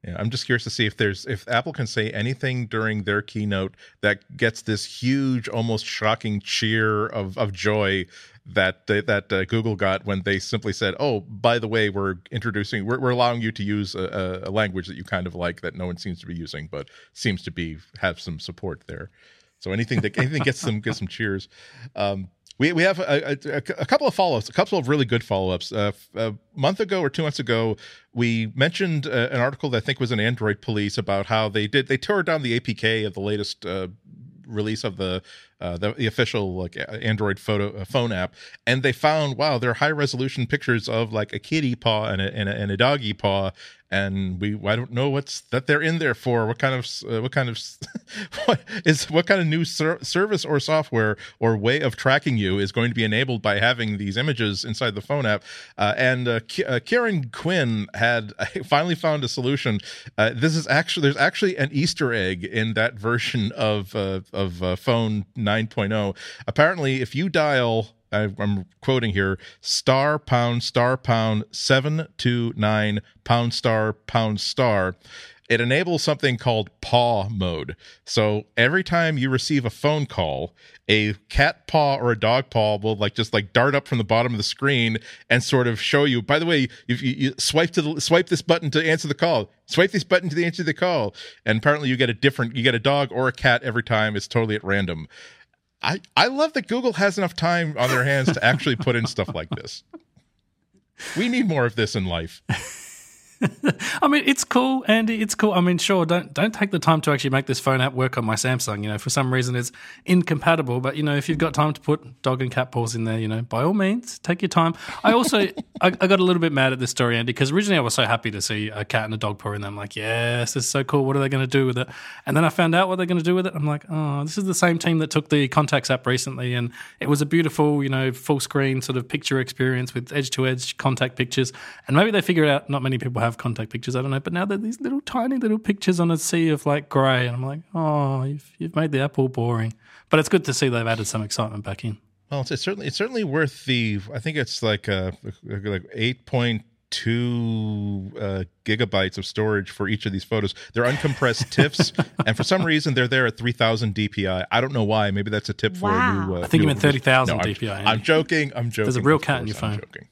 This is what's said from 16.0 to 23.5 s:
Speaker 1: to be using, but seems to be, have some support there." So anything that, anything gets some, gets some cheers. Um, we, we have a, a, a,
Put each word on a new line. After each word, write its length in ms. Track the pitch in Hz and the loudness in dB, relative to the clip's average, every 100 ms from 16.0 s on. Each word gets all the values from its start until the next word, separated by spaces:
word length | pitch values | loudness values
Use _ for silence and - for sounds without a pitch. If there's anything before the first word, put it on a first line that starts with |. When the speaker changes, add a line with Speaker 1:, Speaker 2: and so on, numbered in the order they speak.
| 101 85 | -8 -10
Speaker 1:
to 60 | - | -10
be 80 | |
using, 340 | 85 80 73 78 | -10 -10 -12 -10
but 160 | 73 71 - - | -10 -12 -18 -20
seems 300 | - 120 92 | -6 -4 -4
to 80 | - | -6
be, 260 | 80 82 78 - - | -8 -8 -10 -18 -4
have 200 | 95 82 | -4 -4
some 220 | - 80 | -10 -10
support 440 | - 85 98 76 - | -12 -10 -10 -10 -14
there." 240 | - 95 _ _ _ _ _ | -14 -16 _ _ _ _ _
So 140 | - | -6
anything 280 | 101 117 127 | -4 0 0
that, 160 | 107 - | -2 0
anything 260 | 127 151 | -2 2
gets 180 | 135 127 | 0 0
some, 200 | - 107 | -2 -2
gets 180 | 113 104 | -4 -4
some 100 | 95 | -6
cheers. 420 | - 110 98 - - - - 120 | -6 -4 -4 -8 -20 -20 -20 -14
Um, 340 | - 101 98 92 _ _ - | -4 -2 -2 -8 _ _ 0
we, 160 | 143 | 2
we 80 | 170 | 4
have 160 | 180 180 | 2 2
a, 320 | - 143 151 | 0 0 0
a, 60 | 143 | -6
a, 100 | 151 | -4